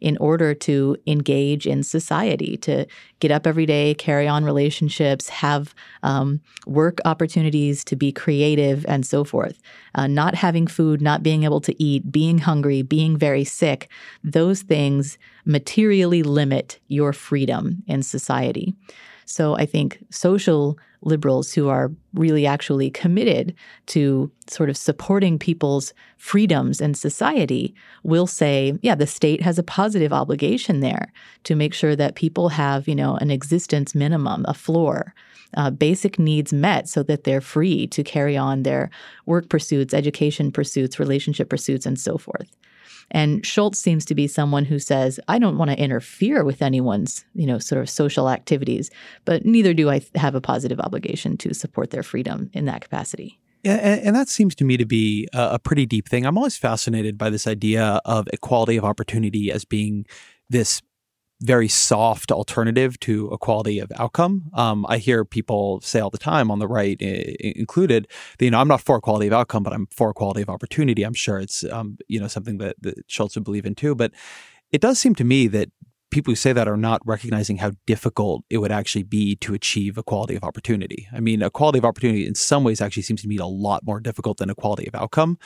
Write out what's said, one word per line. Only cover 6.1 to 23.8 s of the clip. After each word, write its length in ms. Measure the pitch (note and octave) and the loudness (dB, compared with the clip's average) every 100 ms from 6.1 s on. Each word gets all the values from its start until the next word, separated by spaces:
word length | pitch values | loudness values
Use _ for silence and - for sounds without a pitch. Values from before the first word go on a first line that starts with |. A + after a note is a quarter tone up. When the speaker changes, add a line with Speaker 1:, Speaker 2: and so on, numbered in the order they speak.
| C3+ C3+ D3 - - - | 0 0 -2 -6 -18 -4
Speaker 1:
work 340 | C#3+ E3 E3+ - | 2 2 2 0
opportunities, 800 | D#3+ D#3+ E3+ D#3+ D3+ C#3+ C#3 - | 0 0 0 2 2 0 -2 -4
to 100 | C3+ | -2
be 160 | C#3 | -2
creative, 760 | C3+ - C#3+ D3 D3+ C#3+ C3+ D3 | -2 0 2 4 4 4 2 0
and 160 | C#3 B2+ | -2 0
so 180 | C#3+ | 0
forth. 380 | D3 - - - - - - - | 0 -2 -2 -6 -20 -20 -8 -2
Uh, 100 | C#3 | 0
not 300 | C#3+ D#3+ - | 2 2 2
having 320 | F#3 E3 E3 | 2 2 0
food, 340 | - D#3+ D3+ | 2 2 4
not 220 | D3 D3+ | 2 2
being 220 | D#3 D#3 D3+ | 2 2 2
able 160 | D3 | 2
to 200 | - - | 0 0
eat, 300 | D3+ C#3 C#3 | 0 0 0
being 280 | D3+ D#3+ E3+ | 2 4 4
hungry, 420 | D3+ D3+ C#3+ C#3 | 2 2 2 0
being 340 | C3 D#3 D#3+ D#3 | 2 2 2 2
very 300 | D3+ C#3 C#3 | 2 2 -2
sick, 440 | - E3 C3+ - - - - | 0 0 0 -6 -20 -20 -12
those 420 | D#3 D#3+ E3+ F#3+ | -2 2 2 0
things 540 | - D#3 C#3+ C#3 C#3 - - _ - | 0 2 2 2 -2 -8 -20 _ 0
materially 800 | D3 C3+ - G#3+ G3+ F3 F3 | 0 0 2 4 4 4 2
limit 540 | D3 C#3+ C#3+ C3+ - - - | 2 2 2 0 -2 -10 -6
your 240 | C#3+ D3 | 0 0
freedom 680 | C#3 - C#3+ C3 A#2+ - F3 - | -2 -2 -2 0 -2 -4 -6 -4
in 160 | C#3 | -4
society. 720 | C3 C3 - B2+ B2+ A#2 - - - - - - - | -4 -6 -2 -2 -2 -4 -6 -8 -12 -20 -20 -20 -8
So 300 | - D3+ D3 | -2 0 2
I 100 | D3 | 0
think 340 | D#3+ C#3+ - - | 0 -2 -4 -16
social 680 | - F3+ G3 F#3+ D#3 C#3+ D3 _ _ - | -2 2 2 2 2 2 -2 _ _ -2
liberals 480 | D3+ D3 C3 C#3 | 0 2 0 0
who 140 | - C#3 | 0 2
are 240 | C3+ C3 D#3+ _ | 2 0 -4 _
really 320 | F#3 D#3+ D3+ C#3+ | -2 2 4 2
actually 440 | C#3+ - C#3 C3+ | 0 0 -2 -2
committed 640 | - E3+ F3+ B3 D3 - - - - | 0 0 2 2 2 -2 -8 -14 -20